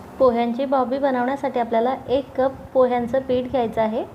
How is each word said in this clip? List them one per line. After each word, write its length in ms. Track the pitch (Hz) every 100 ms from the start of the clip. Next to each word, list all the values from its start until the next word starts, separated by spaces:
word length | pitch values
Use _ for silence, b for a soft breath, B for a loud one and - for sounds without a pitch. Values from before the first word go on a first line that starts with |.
| - -
पोह्यांची 460 | 262 233 240 233
बॉबी 340 | 269 269 240 277
बनवण्यासाठी 640 | 277 254 247 277 269 240
आपल्याला 340 | 233 226 233 269 -
एक 160 | 254 269 -
कप 140 | 262 262 -
पोह्यांचं 440 | 269 247 247 240 262
पीठ 320 | 262 254 247
घ्यायचं 300 | 262 233 226
आहे. 240 | 220 226 339